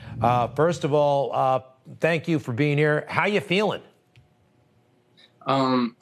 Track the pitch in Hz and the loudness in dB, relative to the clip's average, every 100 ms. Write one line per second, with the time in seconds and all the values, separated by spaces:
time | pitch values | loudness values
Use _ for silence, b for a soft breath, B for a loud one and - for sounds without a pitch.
0 | B B 113 123 117 - 165 160 151 147 | B B 2 2 0 0 0 0 0 2
1 | 147 139 123 123 135 131 - _ - 127 | 2 2 0 0 0 0 -4 _ -20 -2
2 | 160 170 170 156 - 117 147 143 151 151 | 0 0 0 -4 -2 -2 0 2 2 0
3 | - 156 180 208 - 180 208 90 - _ | -2 -2 0 0 0 0 0 -4 -10 _
4 | _ _ _ _ _ _ _ _ _ _ | _ _ _ _ _ _ _ _ _ _
5 | _ _ b _ - 135 131 127 120 - | _ _ b _ -4 -2 0 0 -2 -4